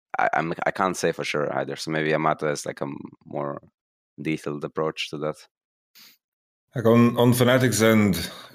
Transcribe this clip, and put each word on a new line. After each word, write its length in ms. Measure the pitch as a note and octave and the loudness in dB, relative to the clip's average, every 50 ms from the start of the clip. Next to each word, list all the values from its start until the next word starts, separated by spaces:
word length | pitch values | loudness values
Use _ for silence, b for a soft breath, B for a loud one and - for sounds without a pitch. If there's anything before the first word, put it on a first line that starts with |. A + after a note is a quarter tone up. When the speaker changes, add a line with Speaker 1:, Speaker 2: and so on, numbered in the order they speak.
| _ _ - - | _ _ -2 0
Speaker 1:
I, 100 | - - - | 0 0 0
I'm, 180 | - D#2+ E2 - - - | -2 -2 -2 -4 -4 -4
I 40 | - | -2
can't 260 | - - G2 F#2+ F2 | 0 0 0 0 0
say 160 | - - E2+ | 0 -2 -2
for 120 | D#2+ - C#2+ | -2 -2 -4
sure 300 | - - D2+ D2 C#2 C#2 C2+ | -4 -2 -2 -2 -2 -2 -4
either. 180 | C#2 C2+ C#2 | -4 -6 -8
So 140 | - - D#2+ | -8 -6 -4
maybe 200 | D#2+ D#2 D#2 D#2 | -4 -2 0 0
Yamato 380 | D#2 D2+ D#2 D#2 D2+ - D#2+ D2+ | 0 0 2 0 0 0 -2 -4
has, 180 | D2 C#2+ - | -4 -4 -6
like, 140 | - - - | -10 -8 -8
a 40 | - | -8
m-, 140 | C#2 C#2 - - - - - _ | -10 -10 -12 -14 -18 -20 -20 _
more 380 | - - D2 D2 C#2+ C#2+ - - - _ _ _ _ _ _ _ _ _ - | -12 -8 -8 -6 -8 -8 -10 -14 -20 _ _ _ _ _ _ _ _ _ -10
detailed 440 | C#2+ D#2 D#2 D2+ - D#2+ D2 D2 D2+ | -6 -6 -6 -6 -6 -8 -8 -8 -8
approach 460 | C#2+ - - D#2 D#2 - - - - | -8 -6 -4 -4 -4 -4 -6 -10 -10
to 80 | - D2 | -8 -8
that. 180 | D2+ D2+ D2+ - - _ _ _ _ _ _ _ _ _ _ B B B B B _ _ _ _ _ _ _ _ _ _ - | -6 -6 -8 -10 -14 _ _ _ _ _ _ _ _ _ _ B B B B B _ _ _ _ _ _ _ _ _ _ -6
Speaker 2:
Like, 120 | C3 G#2+ | 0 2
on, 300 | A2+ A#2 A#2 A#2+ A#2 A#2+ | 4 6 6 6 4 4
on 160 | A#2+ A#2+ B2 | 4 4 4
Fnatic's 480 | A#2 B2 B2 B2 B2+ C3 B2+ B2 G#2 G2+ | 4 4 4 4 4 4 2 2 2 4
end, 500 | A2 A2+ A2 G#2+ G#2+ G2+ F2 D#2+ D#2+ B B B B B | 4 4 6 6 4 2 2 0 -4 B B B B B